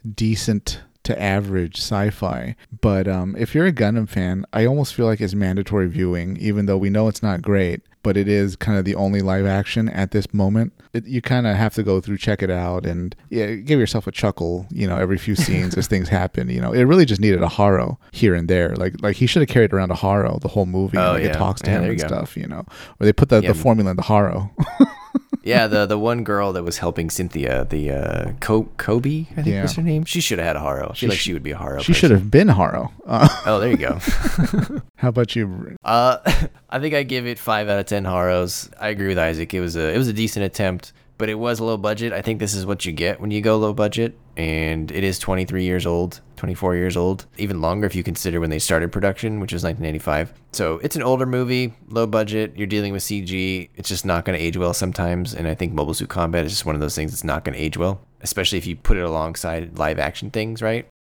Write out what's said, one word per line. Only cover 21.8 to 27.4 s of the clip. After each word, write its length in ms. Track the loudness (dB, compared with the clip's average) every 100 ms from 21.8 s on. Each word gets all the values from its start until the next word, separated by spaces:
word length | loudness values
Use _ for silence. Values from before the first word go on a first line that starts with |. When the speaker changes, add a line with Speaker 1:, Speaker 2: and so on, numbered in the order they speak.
Speaker 2:
there 80 | 0
Speaker 1:
and 100 | -2
Speaker 2:
you 80 | -2
go. 60 |
Speaker 1:
stuff, 220 | -4 -6 -8
you 80 | -8
know, 180 | -10 -12 -18 -20 2
or 40 |
they 80 | 4
put 160 | 4 6
the, 140 | 6
Speaker 2:
Yeah. 60 | 6
Speaker 1:
the 20 |
formula 360 | 2 4 4 2
in 60 | 0
the 60 |
Haro. 460 | 2 2 4 -2 -6 -4 -4 2
<laughs> 120 | 2 2 -6 -6 _ -8
Speaker 2:
Yeah, 260 | 0 2 4
the, 180 | 2 2
the 120 | 2
one 240 | 0 0
girl 300 | 0 0 0
that 120 | -2
was 120 | -4 -2
helping 300 | -2 -2 -4
Cynthia, 560 | -2 -4 -2